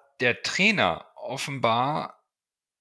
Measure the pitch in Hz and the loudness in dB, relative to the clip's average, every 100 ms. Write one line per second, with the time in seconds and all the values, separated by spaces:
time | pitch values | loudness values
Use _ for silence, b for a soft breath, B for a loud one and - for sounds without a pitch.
0 | _ - 123 117 - - 196 190 95 78 | _ -2 -2 0 -4 2 2 4 2 0
1 | - - 120 131 - 139 117 113 131 151 | -8 -14 -10 -8 -6 0 2 2 0 -2
2 | - - _ _ _ _ _ _ | -6 -12 _ _ _ _ _ _